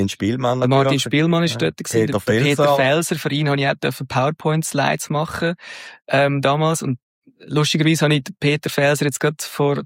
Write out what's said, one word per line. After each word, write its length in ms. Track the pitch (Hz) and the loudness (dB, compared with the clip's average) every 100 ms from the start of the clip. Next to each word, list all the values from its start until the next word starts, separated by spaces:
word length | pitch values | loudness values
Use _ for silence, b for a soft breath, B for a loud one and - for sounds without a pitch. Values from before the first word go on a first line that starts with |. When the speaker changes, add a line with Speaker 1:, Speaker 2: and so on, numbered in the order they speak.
Speaker 1:
Pet-, 80 | 98 | -2
Speaker 2:
Spielmann 500 | - 101 127 123 127 | 0 -2 0 0 0
Speaker 1:
der 80 | 127 | 2
Martin 220 | 135 135 | 4 4
Speaker 2:
natürlich. 120 | 139 | 2
Speaker 1:
Spielmann 400 | 127 143 165 170 | 0 0 2 2
ist 80 | 170 | 0
Speaker 2:
Ja. 40 | 113 | 0
Speaker 1:
dort 200 | 160 - | -2 -4
gewesen, 280 | - 113 110 | -2 0 2
Speaker 2:
Peter 60 | |
Speaker 1:
der 60 | 104 | 0
Peter 480 | - 110 143 143 147 | 0 2 2 4 4
Speaker 2:
Felser. 80 | 139 | 4
Speaker 1:
Felser, 400 | 135 156 170 165 | 2 2 0 -4
für 140 | 151 | -2
ihn 180 | 139 151 | -2 0
habe 120 | 139 | 0
ich 60 | 139 | 0
auch 80 | |
dürfen 320 | 147 139 131 131 | -2 -4 -6 -4
PowerPoint-Slides 1000 | 127 135 160 156 160 156 143 139 156 - | -2 -2 -2 -2 -2 -2 -2 -2 -2 -4
machen, 460 | 147 160 - 165 175 B B B B - | -4 -4 -4 -4 -4 B B B B -2
ähm, 360 | 135 143 139 | 2 2 2
damals. 400 | 135 147 156 165 | 0 2 0 0
Und 160 | 143 123 _ _ _ _ | -4 -6 _ _ _ _
lustigerweise 640 | - 147 147 165 156 160 | -6 -2 0 2 2 2
habe 100 | 151 | 2
ich 100 | 151 | 0
den 120 | 131 - | -2 -4
Peter 320 | 147 151 - | -2 -2 -2
Felser 340 | - 143 143 | 0 2 2
jetzt 140 | 147 - | -2 -2
gerade 160 | 151 151 | -2 -4
vor 420 | - - 143 143 | -8 -2 0 0